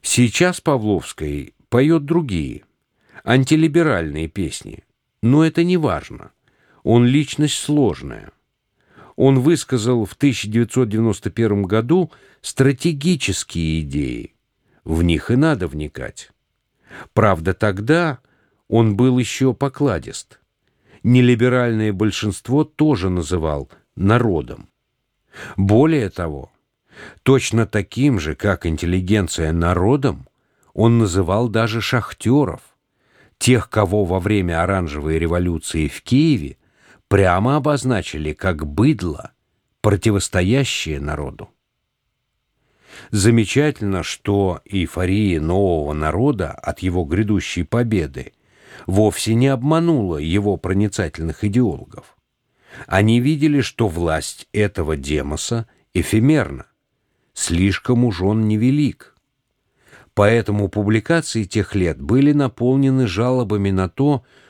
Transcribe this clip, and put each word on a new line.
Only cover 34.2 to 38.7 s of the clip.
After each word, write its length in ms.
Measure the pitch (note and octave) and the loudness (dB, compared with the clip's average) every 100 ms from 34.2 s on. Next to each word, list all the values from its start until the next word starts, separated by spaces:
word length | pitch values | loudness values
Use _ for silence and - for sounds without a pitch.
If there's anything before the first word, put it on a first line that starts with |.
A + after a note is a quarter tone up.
время 420 | F#2 G#2 F2 E2 | 0 0 0 -2
оранжевой 560 | F2+ G2 E2+ D2+ D2 D#2+ | 0 0 -2 -6 -4 -2
революции 720 | E2 F2 F2+ E2 - D#2+ D2+ | 0 0 -2 -4 -4 -4 -4
в 140 | - | -6
Киеве 540 | - B2+ D#3+ B2 C#2+ - _ _ _ _ _ | 0 2 4 0 -4 -14 _ _ _ _ _
прямо 480 | G2 F#2 F2 A2+ D3 | 2 4 2 2 0
обозначили 760 | C#3+ C#3+ B2+ A2 E2+ D2+ D#2 | 0 -2 0 -2 -4 -6 -6
как 320 | D#2 F#2+ D#2+ | -4 -4 -4
быдло, 680 | D2+ | -4